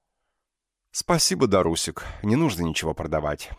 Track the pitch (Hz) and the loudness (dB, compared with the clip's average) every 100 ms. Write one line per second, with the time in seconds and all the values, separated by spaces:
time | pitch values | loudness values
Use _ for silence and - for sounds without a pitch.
0 | _ _ _ _ _ _ _ _ _ - | _ _ _ _ _ _ _ _ _ -12
1 | - 170 - 190 127 95 85 82 - - | 0 2 2 2 4 4 4 0 -4 -8
2 | - - 104 123 160 87 82 78 80 76 | -12 -6 0 2 2 0 -2 -2 -4 -4
3 | 80 78 76 73 - | -2 -2 -2 -4 -8